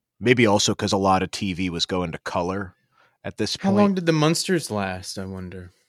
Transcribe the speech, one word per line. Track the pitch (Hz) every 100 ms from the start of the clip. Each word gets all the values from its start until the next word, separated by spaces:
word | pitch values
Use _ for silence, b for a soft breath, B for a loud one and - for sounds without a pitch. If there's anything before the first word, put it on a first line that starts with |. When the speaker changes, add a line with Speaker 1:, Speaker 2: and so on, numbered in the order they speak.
| _ _
Speaker 1:
maybe | 107 117 110
also | 104 - 104
'cause | 101
a | 101
lot | 98 95
of | 92
T | - 101
V | 85 92
was | 85 -
going | 92 87
to | 78
color | - 92 87 95 95 - _ _ _ _
at | 101 -
this | 107 -
Speaker 2:
How | 196
Speaker 1:
point. | 202
Speaker 2:
long | 202 185
did | 170
the |
Munsters | 156 151 170 - 175 -
last, | 104 95 92 - -
I | 95
wonder? | 95 90 92 90 _